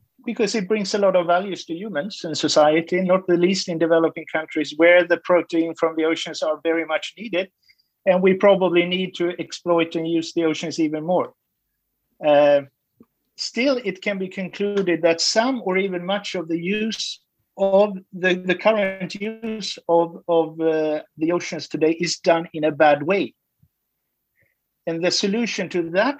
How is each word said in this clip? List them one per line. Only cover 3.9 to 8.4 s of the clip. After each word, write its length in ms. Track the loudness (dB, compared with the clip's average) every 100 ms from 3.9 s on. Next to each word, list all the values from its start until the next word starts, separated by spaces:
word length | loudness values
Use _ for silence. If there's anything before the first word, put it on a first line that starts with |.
| 4 2 -2 -8
countries 420 | -8 -6 -4 -4 4
where 260 | 6 6 6
the 120 | 0
protein 560 | 2 0 2 -2 -2 0
from 200 | -2 0
the 80 | 0
oceans 360 | 0 -4 -4
are 200 | -4 -2
very 220 | -2 -2 -2
much 280 | -4 -6 -14
needed. 320 | -6 -4 -6 _ _ _ _ _ 0
And 160 | 2
we 120 | 4
probably 500 | 4